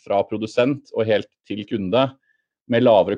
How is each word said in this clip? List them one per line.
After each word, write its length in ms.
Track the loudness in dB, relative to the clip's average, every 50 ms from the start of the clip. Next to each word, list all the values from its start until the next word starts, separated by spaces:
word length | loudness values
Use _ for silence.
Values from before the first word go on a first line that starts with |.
fra 220 | -8 -4 -2 -2 -2
produsent 640 | -4 -6 -8 -8 -4 -2 0 0 0 -2 -6 _ _ -6
og 100 | -4 0
helt 220 | 0 0 -2 -2 _ _ _ _
til 140 | -12 -10 -10 -8 -8
kunde 400 | -6 -6 -4 -2 0 0 0 0 -4 _ _ _ _ _ _ _ _ _ _
med 160 | -2 0 2
lavere 320 | 4 4 6 4 4 2 -2